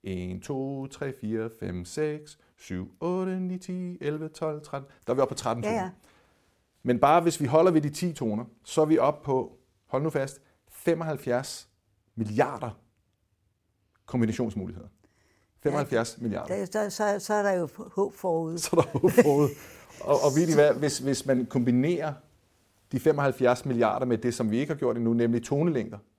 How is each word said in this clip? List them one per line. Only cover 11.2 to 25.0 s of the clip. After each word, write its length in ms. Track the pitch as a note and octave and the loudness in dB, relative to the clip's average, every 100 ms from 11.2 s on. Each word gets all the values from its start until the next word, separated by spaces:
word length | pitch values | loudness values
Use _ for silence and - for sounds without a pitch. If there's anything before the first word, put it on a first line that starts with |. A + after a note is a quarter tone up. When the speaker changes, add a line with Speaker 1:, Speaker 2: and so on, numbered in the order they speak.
| - A#2+ C3+ - - _ _ _ _ | -2 -2 -4 -14 -18 _ _ _ _
Speaker 1:
milliarder 560 | - G#2+ G#2+ C3 G#3+ A#2+ - _ _ _ _ _ _ _ _ _ _ _ _ - | -6 -4 0 0 0 -10 -12 _ _ _ _ _ _ _ _ _ _ _ _ -8
kombinationsmuligheder. 840 | B2+ A2+ G#2+ A#2 G2+ F2+ F2 - _ _ _ _ _ _ _ D3 | -2 0 0 -4 -4 -8 -12 -18 _ _ _ _ _ _ _ -2
Femoghalvfjerds 520 | C#3+ C#3 A#2+ A#2 - | -2 0 0 -2 -4
milliarder. 360 | A#2+ F#2 - F#3+ | -6 -6 -4 -6
Speaker 2:
Der, 100 | F#3 | -4
der, 220 | A3 G#3 | -4 -4
så, 280 | G3+ G#3 G3+ | -2 0 0
så 160 | - | -2
er 80 | G#3 | 0
der 100 | G3+ | 2
jo 160 | F#3 D#3+ - - | 0 -2 -8 -8
håb 200 | - G3+ | -2 -2
forude. 440 | - E3 E3 E3 E3+ | -2 -2 -2 -2 -6
Speaker 1:
Så 100 | - E3+ | 0 2
er 40 | |
der 180 | - - | 2 2
håb 120 | F#3 | 4
forude. 380 | F3 D3+ C#3+ D3 - - - - - | 6 6 6 2 -2 -18 -20 -20 -12
Og, 140 | - C#3 | 0 2
og 60 | C#3+ C#3 | 4 4
ved 120 | E3+ | 4
I 60 | |
hvad, 200 | D3 D3 | 6 6
hvis, 240 | C3+ D3 - | 4 0 -2
hvis 280 | C3 C3 C3+ | -2 -2 0
man 200 | B2+ B2 | 0 0
kombinerer 680 | C3+ A#2+ B2 C#3+ F3 D#3 C#3 _ _ _ _ _ _ _ | 0 2 2 2 0 -4 -8 _ _ _ _ _ _ _
de 80 | C3 | 0
femoghalvfjerds 640 | D#3 D3 C#3+ - B2 B2 | 2 4 2 4 4 4
milliarder 420 | C#3+ A#2 A2 - B2+ | 0 2 2 2 0
med 120 | A2 | 0
det, 160 | B2 | -2
som 160 | A#2 A2+ | -2 -2
vi 80 | A2+ | 0
ikke 140 | D3 | -2
har 60 | D3 | -2
gjort 180 | B2+ | -2
endnu, 160 | A#2 | 0